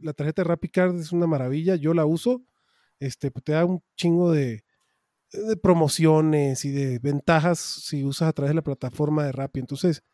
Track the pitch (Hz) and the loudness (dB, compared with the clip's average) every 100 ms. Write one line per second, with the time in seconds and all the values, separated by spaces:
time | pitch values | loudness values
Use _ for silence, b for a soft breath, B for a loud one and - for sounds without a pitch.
0 | 160 143 147 156 170 170 165 - 185 175 | -10 -4 -4 -2 -2 -2 -2 0 2 0
1 | 160 175 170 151 127 143 165 185 147 170 | -2 0 0 0 -2 -2 0 0 2 2
2 | 151 165 240 247 - _ _ _ _ _ | 2 2 0 -2 -6 _ _ _ _ _
3 | 139 - 143 - - 151 175 180 - - | -10 -6 -8 -6 -2 0 2 -2 -8 -4
4 | 175 170 175 160 131 110 - _ _ _ | 0 2 4 2 0 -6 -14 _ _ _
5 | _ _ _ - 214 208 185 170 156 - | _ _ _ -8 -4 0 4 4 4 4
6 | 160 156 156 151 139 131 143 139 139 123 | 4 6 4 2 0 -2 -4 -4 -4 -2
7 | 135 143 - 160 160 170 - - - 147 | -2 -2 2 2 2 0 -4 -10 -8 -6
8 | 139 139 160 - 139 160 156 135 127 - | -4 -2 -2 0 -2 -2 -2 -6 -8 -4
9 | 151 151 147 127 135 135 123 - 185 156 | 0 0 -2 -4 -6 -8 -8 -2 0 -2
10 | - | -6